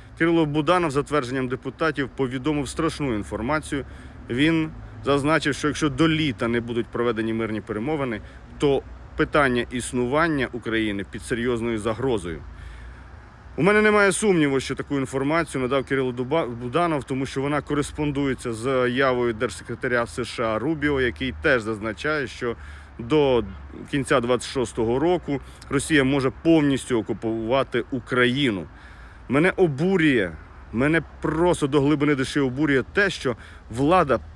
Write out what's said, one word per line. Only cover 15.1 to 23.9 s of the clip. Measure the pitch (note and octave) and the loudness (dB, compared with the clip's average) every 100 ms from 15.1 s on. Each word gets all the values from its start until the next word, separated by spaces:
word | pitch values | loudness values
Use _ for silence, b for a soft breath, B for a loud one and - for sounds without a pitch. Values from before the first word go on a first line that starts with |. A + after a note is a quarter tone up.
| C3+ C#3 E3 D#3 C#3+ | -2 0 0 0 -4
надав | B2 C#3 B2 | 0 0 0
Кирило | C3+ B2+ | 0 0
Дуба-, | B2 B2+ E3 B2 | -2 -2 0 -2
Буданов, | A#2+ B2 D3 F3 D3 | -6 -2 0 0 0
тому | - C3 C3+ | -2 -4 -2
що | C#3 | -2
вона | C#3 D3 | -2 -2
кореспондується | - D3 C#3 - D3 C#3 C#3 A#2+ B2+ | -2 -2 -2 -2 -2 0 -2 -2 -6
з | A2 | -4
заявою | B2 C3 B2 B2 C3+ B2 A#2+ | 0 2 2 2 2 4 0
держсекретаря | A2 A#2+ - - A#2+ C3 A#2+ A#2 | 0 -4 -4 -10 -6 0 0 0
С | - A2+ | -4 -6
Ш | - A2+ A2 | -2 0 0
А | |
Рубіо, | B2+ D#3 D3 C#3 | -2 -2 0 2
який | B2 - B2+ - | 0 -2 -6 0
теж | D#3+ B2+ | 2 2
зазначає, | G#2+ A2 A2 G#2 D3+ D3+ A#2+ | 0 -4 -6 -4 -4 -4 -4
що | - B2 A#2 B B B - | -6 -6 -6 B B B -14
до | A#2 D3+ C#3 A#2+ G2+ - - - - | 0 4 6 4 2 -10 -14 -14 -4